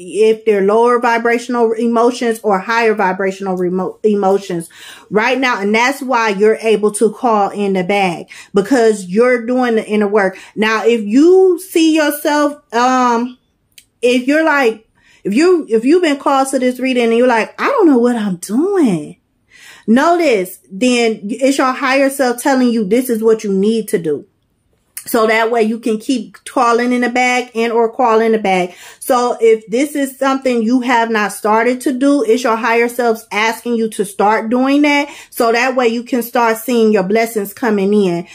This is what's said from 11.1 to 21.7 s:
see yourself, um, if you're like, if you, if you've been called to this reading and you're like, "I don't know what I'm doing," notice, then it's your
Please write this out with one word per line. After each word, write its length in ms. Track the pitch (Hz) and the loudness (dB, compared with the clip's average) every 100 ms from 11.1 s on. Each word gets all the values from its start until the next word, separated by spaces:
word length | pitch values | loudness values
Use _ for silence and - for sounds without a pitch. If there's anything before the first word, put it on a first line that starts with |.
| 247 330 381 381 349 | 4 6 6 4 2
see 360 | - 339 320 311 | -2 0 2 2
yourself, 640 | 294 294 320 294 294 294 - | 0 -2 -2 0 0 -4 -6
um, 640 | 233 254 254 247 233 247 247 _ _ _ - _ _ | -2 0 2 0 0 -4 -10 _ _ _ -20 _ _
if 260 | 247 254 247 | 0 0 0
you're 180 | 302 | 0
like, 420 | 320 285 240 220 _ _ _ _ | 2 2 0 -2 _ _ _ _
if 120 | 180 | -4
you, 320 | 214 349 349 - | 2 2 2 2
if 160 | 220 | 0
you've 180 | 247 359 | 2 2
been 160 | 339 277 | 2 0
called 300 | 302 269 269 | 0 0 0
to 100 | 269 | 0
this 220 | 254 247 | -2 -2
reading 240 | 262 254 | -2 0
and 120 | 233 226 | 2 2
you're 100 | 254 | 2
like, 340 | 226 202 - | 2 -2 -4
"I 60 | 285 | -2
don't 200 | 539 339 | 2 4
know 120 | 247 | 4
what 180 | 240 240 | 2 0
I'm 200 | 208 175 | -4 -6
doing," 800 | - 226 370 392 254 165 151 - _ _ _ _ - - - | -4 -2 0 2 2 0 -6 -18 _ _ _ _ -20 -8 0
notice, 760 | 240 320 349 311 214 180 - - | 2 2 2 2 0 -2 -10 -14
then 500 | 190 254 240 226 220 | -2 0 2 0 -2
it's 340 | 202 240 269 277 | -8 -2 0 2
your 140 | 262 | 0